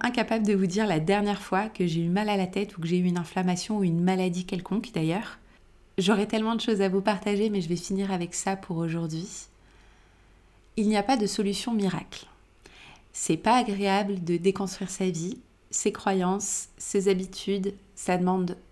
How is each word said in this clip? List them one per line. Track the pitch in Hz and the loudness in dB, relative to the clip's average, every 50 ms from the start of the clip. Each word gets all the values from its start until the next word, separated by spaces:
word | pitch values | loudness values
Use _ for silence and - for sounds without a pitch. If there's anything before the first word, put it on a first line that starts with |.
| - | -2
incapable | 247 240 240 220 - 226 226 208 | -2 0 0 0 0 0 0 2
de | 214 202 | 2 4
vous | 190 190 | 4 2
dire | 170 180 214 220 | 2 2 0 2
la | 202 165 156 | 2 2 2
dernière | 156 180 196 208 208 202 202 196 | 2 2 2 2 2 0 -2 -2
fois | - - 185 190 214 220 | -2 -2 0 0 0 -2
que | - - 180 | -2 -2 0
j'ai | 175 165 165 | 0 0 0
eu | 170 170 | 0 2
mal | 180 208 214 | 2 2 2
à | 208 202 | 2 2
la | 196 185 | 0 0
tête | 180 185 196 202 202 - | 0 -2 -4 -4 -4 -6
ou | 170 | -6
que | 165 | -2
j'ai | 165 180 | 0 2
eu | 180 180 | 2 2
une | 180 175 | 2 2
inflammation | 175 165 - - 190 180 180 180 180 - - 214 | 0 -2 -4 -2 0 0 0 0 -2 -2 -2 0
ou | 208 190 | 0 2
une | 175 165 170 175 | 2 2 2 2
maladie | 185 185 185 185 185 175 180 180 | 2 2 2 0 0 -2 -4 -4
quelconque, | - - 175 - - 190 233 - - - | -6 -6 -6 -4 -4 -4 -4 -4 -4 -2
d'ailleurs. | 165 160 160 170 214 226 - - - - - - - - - - - - _ - | 0 0 2 0 0 -2 -6 -12 -18 -20 -20 -20 -20 -20 -20 -20 -20 -18 _ -2
J'aurais | 196 175 196 214 196 214 | 0 2 4 4 4 2
tellement | 214 226 220 220 226 233 | 0 0 0 0 0 0
de | 214 | 0
choses | - 233 214 190 | 0 0 2 2
à | 196 190 | 2 2
vous | 185 196 | 2 2
partager, | 190 220 202 185 - 208 208 196 220 220 | 2 0 0 0 0 0 0 2 2 0
mais | 202 190 | 0 0
je | 160 160 | -2 -2
vais | 175 | -2
finir | 170 - - 190 190 196 196 | -4 -2 -4 -2 -2 -2 -2
avec | 190 175 175 175 - | -2 -2 -4 -4 -6
ça | - - 190 196 | -4 -4 -4 -4
pour | 190 - - 170 | -4 -6 -6 -4
aujourd'hui. | 165 170 165 160 170 165 160 160 160 185 - - - - - - _ - - - - - - - _ - _ _ _ _ - - _ _ _ _ _ _ _ - | -2 -2 -2 -2 -2 -4 -4 -4 -6 -8 -8 -12 -16 -18 -18 -20 _ -20 -20 -20 -20 -20 -20 -20 _ -20 _ _ _ _ -20 -20 _ _ _ _ _ _ _ -2
Il | 226 202 214 | 0 2 2
n'y | 214 | 4
a | 202 202 | 2 4
pas | 262 269 | 4 2
de | 226 208 | 2 2
solution | 196 - - 196 202 196 196 - 240 226 | 0 0 0 0 0 0 -2 -2 -2 0
miracle. | 208 196 185 185 - - - - - - - - _ - _ _ _ - - - - - - - - - - - | 2 2 0 0 -2 -8 -10 -16 -18 -18 -20 -20 _ -20 _ _ _ -20 -20 -20 -20 -20 -20 -20 -20 -20 -14 -10
C'est | - - - 160 | -6 -2 -2 0
pas | 160 - 214 247 | 2 4 4 4
agréable | 254 - 214 196 196 202 196 196 202 202 196 202 180 165 | 4 4 2 -2 0 0 2 2 2 2 0 -2 -4 -2
de | 175 175 | 0 0
déconstruire | 170 170 196 190 - 196 185 - - 190 180 | 2 2 2 2 0 -2 -4 -4 -8 -8 -8
sa | - - 190 185 | -4 -2 -2 -2
vie, | 165 160 170 190 254 - - _ _ _ _ - | -2 -2 -4 -6 -8 -10 -14 _ _ _ _ -8
ses | - - - 208 214 | -4 0 0 0 0
croyances, | - - 202 190 190 180 180 190 202 - - - - - - - | 0 -2 0 2 2 2 2 0 0 -2 -4 -6 -6 -6 -10 -14
ses | - - - - 196 185 | -14 -8 -2 0 2 4
habitudes. | 202 190 185 190 180 - - - 190 196 196 190 196 196 - - - - | 4 2 2 0 -6 -10 -8 -4 -2 -2 -2 -2 -4 -6 -8 -16 -20 -16
Ça | - - 185 180 | -8 -2 0 0
demande | 175 180 185 185 185 180 175 180 - - - | 2 2 2 2 2 0 -2 -4 -8 -14 -16